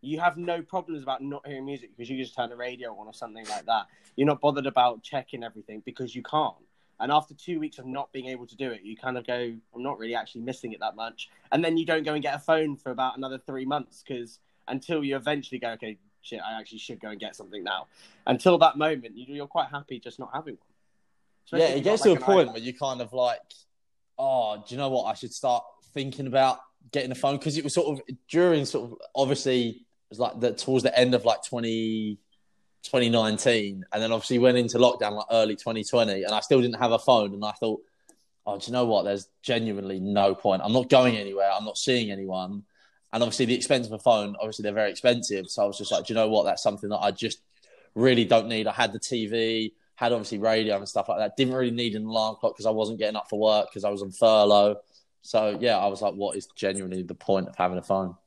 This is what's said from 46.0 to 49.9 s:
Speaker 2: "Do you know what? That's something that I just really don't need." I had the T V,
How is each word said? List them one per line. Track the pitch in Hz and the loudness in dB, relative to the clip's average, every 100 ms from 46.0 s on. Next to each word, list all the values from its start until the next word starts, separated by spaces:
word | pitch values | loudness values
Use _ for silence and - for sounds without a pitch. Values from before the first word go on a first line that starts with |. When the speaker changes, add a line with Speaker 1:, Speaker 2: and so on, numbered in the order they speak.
| 82 | 0
Speaker 2:
"Do | |
you | |
know | 110 110 | 0 2
what? | 110 | 2
That's | 92 85 | 2 0
something | 120 101 104 | -2 -2 -4
that | 104 | -2
I | 101 | -2
just | 92 113 - _ _ _ _ _ | -2 -6 -8 _ _ _ _ _
really | - 127 120 | 2 4 6
don't | 110 117 110 | 6 4 4
need." | 110 107 | -2 -2
I | |
had | 104 117 | 0 -2
the | 104 | -2
T | - 123 107 | -6 -4 -2
V, | 113 113 113 110 _ _ | -2 0 0 -4 _ _